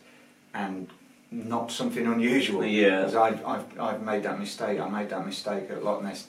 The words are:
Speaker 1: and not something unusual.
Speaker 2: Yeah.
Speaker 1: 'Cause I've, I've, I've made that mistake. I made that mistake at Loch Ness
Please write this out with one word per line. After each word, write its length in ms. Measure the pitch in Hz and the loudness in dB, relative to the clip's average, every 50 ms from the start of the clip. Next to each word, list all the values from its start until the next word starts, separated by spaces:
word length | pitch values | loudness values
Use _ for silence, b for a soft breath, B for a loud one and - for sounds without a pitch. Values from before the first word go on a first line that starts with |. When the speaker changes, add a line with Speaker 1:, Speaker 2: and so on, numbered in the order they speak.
| b b b b b b b b b _ - | b b b b b b b b b _ -6
Speaker 1:
and 340 | 107 101 95 95 92 90 - - - - - - - - - | -6 -4 -4 -4 -6 -8 -10 -14 -20 -20 -20 -20 -20 -18 -12
not 400 | 117 117 107 113 117 117 - - - | -10 -8 -6 -4 -2 -2 -2 -4 -4
something 340 | - 127 117 - 120 117 | -2 -2 -2 0 0 2
unusual. 580 | 117 113 117 117 123 131 139 - 110 101 95 92 | 2 4 4 4 4 4 4 4 2 2 0 2
Speaker 2:
Yeah. 380 | 107 104 107 101 98 95 95 95 | 2 4 6 6 6 6 6 2
Speaker 1:
'Cause 120 | 95 107 | 2 4
I've, 280 | 113 113 110 107 - - | 6 6 4 4 0 -2
I've, 360 | - - 101 - - - - | -4 -4 -4 -6 -8 -8 -6
I've 220 | 113 110 104 - 107 | -4 -4 -4 -4 -2
made 200 | 110 107 101 101 | -2 -2 0 0
that 140 | 98 95 98 | -2 -4 -4
mistake. 420 | 101 101 - - 117 104 101 95 | -6 -8 -6 -4 -2 -2 -2 -2
I 80 | - 92 | -2 -2
made 220 | 101 107 104 - | -4 -4 -4 -4
that 140 | 95 92 95 | -4 -6 -6
mistake 440 | 101 98 - - 107 104 98 92 - | -6 -8 -6 -4 -4 -4 -4 -4 -6
at 140 | - - - | -8 -4 -2
Loch 180 | 104 104 101 101 | -2 -2 -2 -2
Ness 200 | 101 87 - - | -6 -8 -8 -12